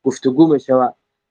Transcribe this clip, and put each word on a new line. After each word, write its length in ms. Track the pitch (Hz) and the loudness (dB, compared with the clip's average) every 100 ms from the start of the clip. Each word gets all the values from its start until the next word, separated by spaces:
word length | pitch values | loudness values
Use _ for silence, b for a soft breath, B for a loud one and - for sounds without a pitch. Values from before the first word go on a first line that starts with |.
گفتگو 440 | 131 - 135 127 160 | -6 -4 -2 2 2
می‌شود. 480 | 143 - 127 123 - _ _ _ | 2 0 -2 -2 -6 _ _ _